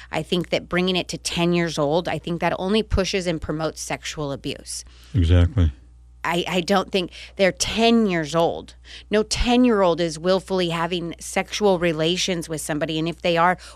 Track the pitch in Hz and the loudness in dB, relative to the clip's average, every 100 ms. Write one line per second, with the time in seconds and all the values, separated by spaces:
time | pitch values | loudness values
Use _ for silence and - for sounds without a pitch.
0 | - 160 151 180 160 160 - 175 185 180 | -8 -6 -2 -2 0 -2 -2 -2 0 -2
1 | - 160 - - 170 175 170 156 143 165 | -4 -8 -6 0 2 2 0 -2 0 0
2 | - 156 - 170 170 - 190 214 208 202 | -2 -6 -6 -4 -2 -2 -2 -2 0 -2
3 | 185 196 175 160 - 156 156 - - 151 | 0 -2 -4 -4 -4 -6 -6 -6 -8 -8
4 | - - 143 135 143 - - - - - | -8 -8 -8 -8 -8 -10 -10 -12 -14 -20
5 | - - 82 87 87 - 80 - - - | -4 0 4 6 4 4 2 0 -16 -20
6 | - - 147 175 185 185 170 196 180 196 | -20 -8 -4 -2 -2 -2 2 0 0 -4
7 | 180 - - - 185 175 - 190 226 233 | -4 -10 -10 0 0 0 -4 2 4 4
8 | 214 175 147 165 165 82 - - - - | 4 0 0 0 0 -2 -10 -18 -20 -18
9 | - 214 214 - 240 240 254 208 185 165 | -2 0 0 0 2 4 6 4 4 2
10 | 170 156 175 190 185 190 175 165 165 180 | -2 -2 0 0 0 -2 -2 -2 -2 -4
11 | 165 - - 196 185 - 208 180 175 156 | -6 -10 -6 -6 -4 0 2 2 2 2
12 | 160 180 - 170 160 156 - 151 156 156 | 0 0 -2 -4 -4 -6 -4 -4 -2 -2
13 | 165 165 180 165 175 180 - | -4 -2 0 2 2 2 -6